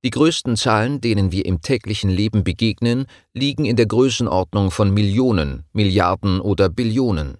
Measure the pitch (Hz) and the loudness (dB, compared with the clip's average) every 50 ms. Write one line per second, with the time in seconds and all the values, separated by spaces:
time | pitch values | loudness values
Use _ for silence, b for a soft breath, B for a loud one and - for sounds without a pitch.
0 | - 127 - 123 151 160 165 - - 135 117 107 - 123 110 104 110 123 147 135 | -6 -4 0 2 2 2 2 -2 -4 -4 -4 -2 0 2 2 2 2 0 -4 -2
1 | 117 120 107 101 98 92 82 98 - - 92 82 - - 135 123 - 98 107 - | -2 0 0 2 0 0 -2 -2 -2 -2 -4 -4 -2 -2 -4 -2 -2 -6 -6 -2
2 | - 98 92 90 104 113 107 107 90 - - - 113 110 104 - 117 117 120 127 | -2 0 0 0 -2 0 0 0 0 0 -2 0 -2 -2 -2 0 -2 -2 0 -2
3 | 135 b b b b b _ 120 135 143 139 156 156 135 120 117 117 104 110 113 | -4 b b b b b _ -4 -4 -2 -2 -2 -2 0 2 2 2 2 4 2
4 | 131 135 - - 123 - 78 92 92 - - 104 98 95 - - 107 98 98 101 | 2 2 2 -2 -2 0 0 -2 -2 0 0 0 0 0 0 2 2 2 2 2
5 | 104 98 98 117 127 127 110 87 76 69 69 69 76 _ _ 107 107 98 92 101 | 2 2 2 2 2 2 2 2 0 -2 -6 -8 -12 _ _ 0 0 2 2 2
6 | 90 90 95 98 - 101 90 92 - 104 95 85 98 90 80 120 123 113 110 131 | 2 2 0 0 0 0 0 0 0 -2 2 2 2 2 2 -2 -2 0 0 0
7 | 131 120 98 78 76 69 - - | 0 0 0 -2 -4 -6 -8 -14